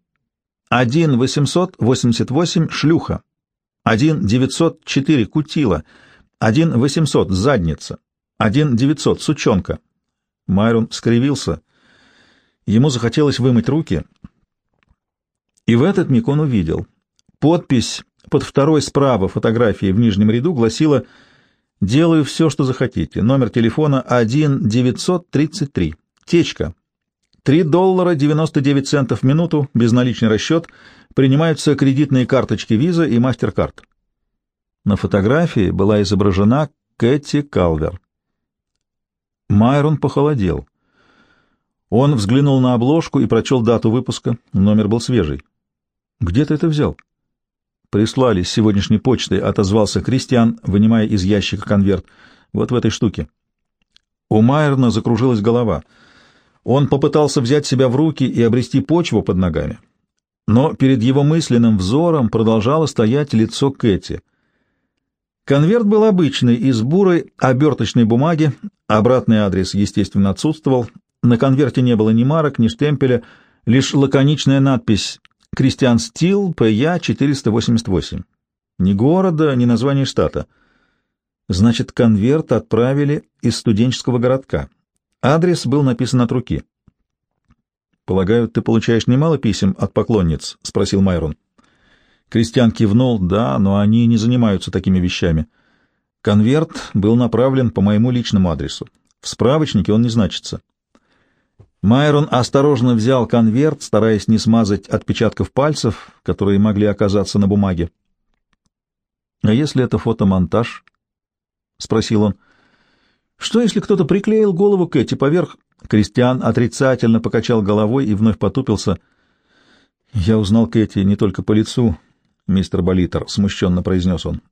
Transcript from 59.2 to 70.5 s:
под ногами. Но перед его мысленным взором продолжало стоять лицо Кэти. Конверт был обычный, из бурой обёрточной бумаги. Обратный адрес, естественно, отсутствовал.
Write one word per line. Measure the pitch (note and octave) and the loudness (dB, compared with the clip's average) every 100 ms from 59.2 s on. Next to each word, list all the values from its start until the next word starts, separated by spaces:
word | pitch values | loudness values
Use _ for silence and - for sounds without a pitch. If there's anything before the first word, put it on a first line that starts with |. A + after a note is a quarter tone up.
под | - F#2 | -2 -2
ногами. | F2+ D#2 C#2+ - _ _ _ _ _ _ - | -2 -2 -6 -10 _ _ _ _ _ _ 0
Но | A2 D3+ | 2 2
перед | - C3+ C3+ | 0 0 2
его | A#2 C#3 | 2 2
мысленным | C#3+ E3 - A#2+ A#2 G#2 | 2 0 0 2 2 2
взором | F#2 C3+ F3 D#3+ A2 | 0 0 0 0 0
продолжало | A2+ A2 A2 G#2+ D#3 D3+ | 0 0 0 0 0 -2
стоять | - A2 C3+ D3 | 0 0 0 0
лицо | A2 A2+ - C#3 | 0 0 0 -4
Кэти. | C#3 A2+ F2 - - - _ _ _ _ _ _ _ _ _ _ _ | 0 0 0 -4 -14 -14 _ _ _ _ _ _ _ _ _ _ _
Конверт | - C#3 D#3 A#3+ G3+ | -2 0 2 2 2
был | G#3+ A3 | 2 2
обычный, | F#3 D3 - B2 A#2 | 2 0 0 0 2
из | C3 A#2 | 0 0
бурой | A#2 F3 F#3+ E3+ - - | 0 2 2 0 -2 -4
обёрточной | B2+ B2+ D3+ B2 A2+ A#2+ A2 | -2 2 0 0 -2 0 2
бумаги. | A#2 D#3 D#3 D#3 - G#3 - - | 2 0 0 -2 -2 -14 -18 -2
Обратный | G#2+ A2+ B2+ - A2 | 0 2 2 2 0
адрес, | G2+ F#2 F#2 | 2 -2 -2
естественно, | G2+ G2+ - G2 G2+ G2 | -2 -2 -2 -2 0 -2
отсутствовал. | F#2 D3+ | 0 -4